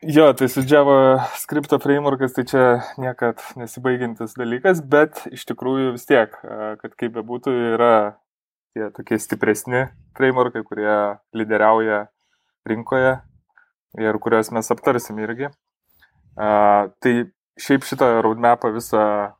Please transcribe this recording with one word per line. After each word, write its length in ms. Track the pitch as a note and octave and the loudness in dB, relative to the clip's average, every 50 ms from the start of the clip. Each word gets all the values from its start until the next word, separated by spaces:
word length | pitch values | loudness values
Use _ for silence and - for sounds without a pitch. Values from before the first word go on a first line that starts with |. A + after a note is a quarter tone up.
| - | -6
Jo, 300 | D#3 D3 D3+ D#3+ D3 C3 | 2 4 6 6 6 6
tai 140 | - C3+ B2+ | 4 0 -2
su 80 | - C#3 C3 C3 | 0 -2 0 2
JavaScripto 1080 | D3 D3 C#3+ C#3 C#3 C3+ C3+ C3 C3 C3 C3 - - - - - - D3+ C#3+ D3 - C#3 | 4 4 6 6 6 6 6 6 4 2 0 -6 -10 -12 -10 -6 -6 -6 -2 0 -2 -2
frameworkas 540 | - D3+ C#3 C#3+ D3 C#3+ C3+ C3 C3+ B2+ B2+ | 2 0 0 0 2 -2 -2 -2 -4 -4 -4
tai 80 | - B2+ | -6 -6
čia 200 | B2 - C3+ B2+ B2+ A#2+ A#2+ B2 - - - | -2 2 2 4 4 4 2 -2 -10 -12 -10
niekad 400 | C3 B2+ B2 - - A#2 A2+ - - - - | -8 -8 -6 -4 -4 -4 -4 -4 -12 -20 -16
nesibaigiantis 760 | C3 A#2+ A2+ - - B2+ C3 B2+ B2 B2 A#2 A2+ A2 A#2 A2 - | -14 -14 -14 -14 -6 -4 -4 -2 -2 -4 -8 -8 -10 -12 -12 -10
dalykas, 460 | - B2+ A#2 A#2 B2 B2+ G3 F#3 E3+ D3 | -10 -8 -6 -6 -2 0 0 0 0 0
bet 380 | C3+ C#3 D3 D3+ D#3 - - - - | 2 4 4 4 2 0 -14 -18 -16
iš 140 | - C3 - - | -16 -16 -10 -12
tikrųjų 460 | - - - B2+ C3 C3+ C3 C3 B2 | -10 -8 -6 -4 -4 -2 -2 -4 -4
vis 80 | B2 - | -8 -2
tiek, 320 | - D3 B2+ A2 G#2 - - - | 2 4 4 4 2 -4 -18 -18
e, 320 | - G#2+ A2 G#2+ G#2+ G#2+ G#2 | -16 -14 -10 -10 -10 -10 -12
kad 100 | _ A2 _ _ | _ -18 _ _
kaip 160 | - A#2 A2+ | -8 -8 -6
bebūtų, 380 | A#2 A2 A2+ A#2+ B2 - C#3 C3 A#2+ A#2+ A#2 A2+ A2 | -8 -10 -10 -12 -8 -4 -4 -2 -2 -2 -2 0 2
yra 160 | A#2 A#2+ A#2 A2 G#2 G#2 G#2 _ _ _ _ _ _ _ _ _ _ _ _ | 4 4 6 4 4 0 -6 _ _ _ _ _ _ _ _ _ _ _ _
tie 140 | A2+ A2 G#2 | -10 -10 -10
tokie 240 | - - G2+ - A#2 | -10 -14 -8 -4 -4
stipresni 680 | A2 - - - A#2 - C3+ G#2+ - - - B2 B2 C3 B2+ - _ _ _ _ - | -4 -4 -6 -6 -4 0 0 0 0 -2 -4 -4 -2 -4 -4 -8 _ _ _ _ 0
frameworkai, 400 | C3+ C3 B2+ B2+ B2+ B2 A#2+ A#2 G#2+ _ | 0 0 2 2 0 0 0 -8 -10 _
kurie 300 | - G#2 G#2 G#2+ G#2+ G#2 G#2 G#2 G2+ G#2 _ _ | -8 -6 -2 0 0 0 0 -2 -6 -8 _ _
lyderiauja 800 | _ A2+ A2 G#2+ A2 G#2 G#2+ G#2+ A2+ A2+ A2 A2 G#2+ G#2 G#2 G#2 _ _ _ _ _ _ _ _ _ _ _ - | _ -8 -4 -2 0 2 4 4 4 2 2 0 -2 -2 -4 -6 _ _ _ _ _ _ _ _ _ _ _ -8
rinkoje 480 | A2+ A2 A#2 - - C3 C3 C3 C3 C3 - _ _ _ _ _ _ _ _ _ _ _ _ _ _ | -8 -8 -6 -4 -2 0 0 0 0 -2 -8 _ _ _ _ _ _ _ _ _ _ _ _ _ _
ir 240 | - A2 G#2+ G#2+ G#2+ | -4 -2 -2 -2 -2
kuriuos 320 | - A#2 A2+ A2 A2 - | -2 0 0 0 0 0
mes 240 | A#2 A#2 A2 - A#2+ | -4 -6 -4 -4 -4
aptarsim 480 | A2+ - - C3 B2 A#2+ - G#2+ G#2+ G#2+ | -2 0 0 0 0 -2 -6 -10 -10 -8
irgi. 240 | G#2+ A#2 A#2+ C3+ C#3+ C#3+ _ _ _ _ _ _ _ _ _ _ _ _ _ _ _ _ | -8 -8 -8 -10 -12 -12 _ _ _ _ _ _ _ _ _ _ _ _ _ _ _ _
A, 560 | - G#2+ G#2+ G#2+ G#2 G#2 G#2 G#2 G2+ G2+ F#2+ _ _ | -6 -2 0 2 4 4 4 4 4 2 -2 _ _
tai 320 | - B2+ A#2+ A#2 A#2+ - _ _ _ _ _ | -2 0 0 0 -2 -6 _ _ _ _ _
šiaip 320 | _ - - C#3 C3+ C3 - | _ -2 0 0 0 0 -4
šitą 320 | - C3+ D3 B2+ A#2 A2+ A2+ A2 | -2 2 2 4 4 4 2 0
roadmapą 480 | A2+ A2+ A#2+ A#2+ A#2+ - - A#2+ G#2+ | 0 2 2 2 2 2 0 -4 -4
visą 320 | A2+ A#2 - - A2 G#2+ G#2+ G#2 G#2 G#2 G2+ - _ | -4 -8 -4 0 0 2 2 0 -2 -4 -6 -10 _